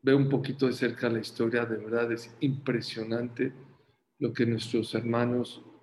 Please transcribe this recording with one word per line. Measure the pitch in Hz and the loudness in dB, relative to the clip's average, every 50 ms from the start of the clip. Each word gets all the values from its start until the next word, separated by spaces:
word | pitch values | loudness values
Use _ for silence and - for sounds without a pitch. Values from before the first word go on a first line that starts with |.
ve | - 131 135 | 2 4 6
un | 139 139 139 | 6 6 4
poquito | 139 131 - 135 120 - 139 127 | 2 2 0 0 0 2 2 2
de | 117 | 2
cerca | - 139 120 120 - - 117 | 2 0 -2 0 0 0 0
la | 117 113 | 0 0
historia, | 107 - - - 120 113 117 120 117 | -2 -4 -2 0 0 2 2 0 0
de | 113 113 104 | 0 -4 -6
verdad | 104 110 113 117 120 117 | -4 -2 0 0 2 0
es | 117 113 - - - - | 0 -4 -6 -12 -8 -2
impresionante | 151 139 120 - - - 120 117 110 - - 113 110 110 117 117 120 120 120 - 123 135 131 - - - - _ _ _ _ _ _ _ _ _ | -2 0 0 0 -2 -2 -2 0 -2 -4 -6 -6 -4 -2 -2 -2 -2 -4 -2 -2 -2 -2 -2 -8 -18 -20 -20 _ _ _ _ _ _ _ _ _
lo | 147 117 | -4 -2
que | 113 - 120 | 0 2 2
nuestros | 113 117 110 110 - - 117 110 - - | 2 2 0 -2 -2 -2 -2 -2 0 -2
hermanos, | 110 117 117 117 117 120 120 123 123 120 - - - - - - - | -2 -2 0 2 2 2 2 2 0 -2 -4 -6 -16 -20 -20 -20 -20